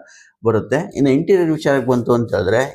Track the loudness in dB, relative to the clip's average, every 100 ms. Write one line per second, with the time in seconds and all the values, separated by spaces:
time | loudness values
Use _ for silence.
0 | -8 -20 _ _ -2 -2 0 -4 -4 -2
1 | 2 2 2 2 2 0 0 0 0 0
2 | 0 0 0 -2 0 0 0